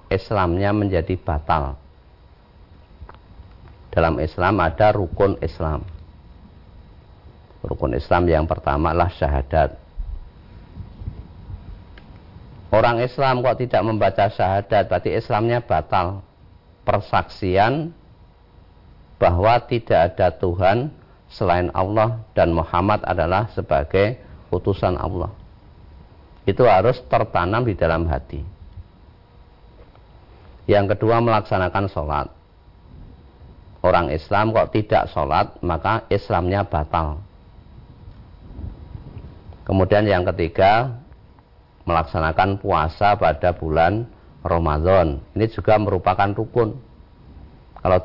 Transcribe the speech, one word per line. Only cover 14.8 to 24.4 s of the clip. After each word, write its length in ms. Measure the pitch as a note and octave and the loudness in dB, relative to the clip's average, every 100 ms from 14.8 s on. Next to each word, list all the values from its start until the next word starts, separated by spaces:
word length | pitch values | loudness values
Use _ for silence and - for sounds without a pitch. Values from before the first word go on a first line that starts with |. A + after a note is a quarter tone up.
| F#2 | 0
berarti 240 | F2+ G2+ | -2 -2
Islamnya 480 | F#2 - A2 A2+ A#2+ | -4 -2 -2 0 -2
batal. 640 | - E2 - G2 F2 G2 - _ - - _ _ - | -2 -4 0 -2 -2 -6 -14 _ -20 -20 _ _ -4
Persaksian 1040 | G2+ - G2+ D#2+ - F#2+ F#2 G#2+ C#3+ D#3+ - - - - - - - - - - - - - | -4 -2 -4 -4 -4 0 2 2 0 -6 -12 -20 -20 -20 -20 -20 -20 -20 -20 -20 -20 -20 0
bahwa 400 | F#2 E2+ G#2+ A#2+ - | 2 4 4 2 0
tidak 480 | A#2+ - F#2+ F2 - | -4 0 2 2 2
ada 160 | F2+ | -2
Tuhan 560 | - F#2 F2 F#2 A2+ D3 - - - - | 0 -4 0 2 2 -2 -10 -20 -20 -20
selain 400 | - F#2+ F2 F2+ - | -4 0 0 0 -2
Allah 480 | F#2+ G#2+ A2 A#2 - | 0 0 0 -2 -4
dan 240 | - F2 E2 | 0 2 2
Muhammad 480 | D#2+ E2+ G2 G#2 | 0 0 0 0
adalah 480 | - F2+ E2 F#2+ A2 | -2 -2 0 0 -2
sebagai 640 | - - C#2+ C#2+ F#2 G#2 C3 - - | -6 -2 -2 0 0 0 -2 -14 -20